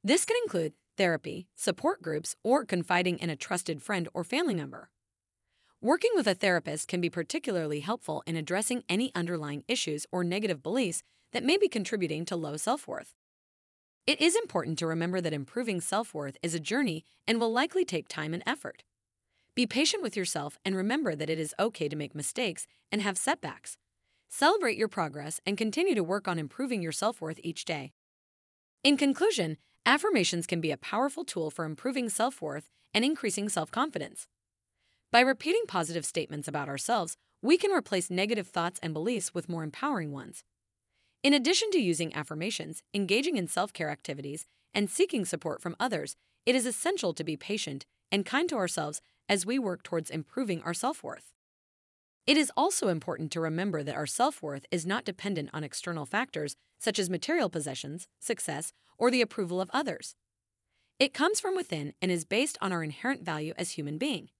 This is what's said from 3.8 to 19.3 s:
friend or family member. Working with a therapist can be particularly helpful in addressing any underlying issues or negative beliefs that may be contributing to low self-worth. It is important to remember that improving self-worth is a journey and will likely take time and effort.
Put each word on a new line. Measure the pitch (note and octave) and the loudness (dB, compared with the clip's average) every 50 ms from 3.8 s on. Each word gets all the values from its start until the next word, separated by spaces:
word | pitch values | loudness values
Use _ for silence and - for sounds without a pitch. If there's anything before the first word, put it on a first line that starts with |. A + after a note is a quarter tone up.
friend | - - G#3 F3+ E3+ - _ | -4 -2 -2 -2 -2 -2 _
or | E3+ E3 | -6 -4
family | - A#3+ D4 F4+ D4+ G3+ | 0 0 2 2 2 0
member. | E3+ D3 C3+ - - - _ _ _ _ _ _ _ _ _ _ _ _ _ _ _ _ _ _ _ | 0 -2 -6 -10 -14 -16 _ _ _ _ _ _ _ _ _ _ _ _ _ _ _ _ _ _ _
Working | - A3+ D#4 F4+ - A#4+ A#4 | 2 2 4 4 4 4 4
with | F4+ G#3+ | 4 4
a | G#3 F#3 | 2 2
therapist | F3+ - F#3+ F3+ E3+ - D#3 D3+ D#3+ - - | 4 4 4 4 2 0 -2 -6 -6 -4 -2
can | - F3+ | 0 0
be | F3 E3+ | 0 0
particularly | - F3 D#3+ - - D#4+ C#4+ C4+ G3 F3 D#3+ D3+ D3 D3 | 0 -2 -4 -2 -4 -4 -2 0 -2 0 0 0 -2 -4
helpful | D3 F3+ A#3 B3 - - D#3 D3 - | -2 -2 -4 -4 -4 -6 -6 -4 -4
in | D#3+ E3 | -4 -4
addressing | E3 D#3 - F3+ G3 A3 - B3 B3 - - | -4 -2 -2 -2 0 0 0 -2 -2 -2 0
any | F3+ G3+ B3+ C4 - | 0 0 0 0 -2
underlying | F3+ E3+ E3+ F3 D#3+ D3+ D3 C#3+ D3 - | -2 -2 -2 -2 -4 -4 -4 -6 -8 -4
issues | - B3 B3 - D#3+ D3+ D3 - _ | -2 -2 -2 0 -2 -4 -4 -6 _
or | - F3+ F3 | -2 -2 0
negative | E3+ F3+ G#3 G#3+ G3+ F3 C3+ | 0 0 0 0 -2 -2 -2
beliefs | - D#3 G#3 C4+ B3 F3+ D#3+ - _ _ _ _ _ _ | -4 -2 0 0 0 0 -2 -6 _ _ _ _ _ _
that | - A#3+ | -6 -2
may | - - F4 | 2 2 4
be | G4+ G#4 - | 4 4 2
contributing | - B2 G2 - B2 G2+ B2+ D#3 D#3 D#3 E3+ | 2 -2 -2 -2 -2 -2 -2 -2 -2 -4 -4
to | - F3+ | -4 -4
low | E3+ D#3+ D3 D3 | -4 -4 -4 -6
self-worth. | D#3 - A3 C4 D4 - - - - - - _ _ _ _ _ _ _ _ _ _ _ _ _ _ _ _ _ _ _ | -4 0 0 -2 -2 -2 -8 -10 -10 -10 -14 _ _ _ _ _ _ _ _ _ _ _ _ _ _ _ _ _ _ _
It | - D4 - | 0 2 4
is | G#3 E4+ E4+ | 4 4 4
important | A4+ A#4 - - F#3 C3+ D3+ D#3+ - | 4 0 0 -2 -2 0 0 -4 -2
to | E3+ | -2
remember | D#3+ D#3+ E3 E3+ F3 F#3 F#3 | -2 0 0 -2 0 0 -2
that | E3+ D#3+ | -2 -2
improving | D3+ C#3+ C#3 - - A#3+ B3+ A#3 G3 F3 | -2 -4 -6 -4 -4 -4 -2 0 -2 -2
self-worth | - - F#3+ G#3 A#3 - - D#3 C#3+ C#3 - - - | -2 0 0 0 0 -2 -6 -8 -8 -8 -8 -6 -6
is | F3 D#3+ | -4 -4
a | E3+ | -4
journey | D3+ - G#3 C4+ C#4+ G#3+ D#3+ D#3+ _ _ _ _ _ | -2 0 2 2 2 2 0 -4 _ _ _ _ _
and | - A3+ A#3 | 2 2 4
will | A#3 A3+ A3+ | 4 2 2
likely | B3 C#4+ F4 - F#4 F4+ | 2 0 2 2 0 0
take | - F#3 D#3+ - _ | 2 0 -4 -4 _
time | - - D3+ D#3 E3 | -8 -6 -4 -4 -4
and | F3 - | -2 -2
effort. | A3 B3+ - - - - - _ _ _ _ _ _ _ _ _ _ | -4 -4 -4 -6 -12 -12 -14 _ _ _ _ _ _ _ _ _ _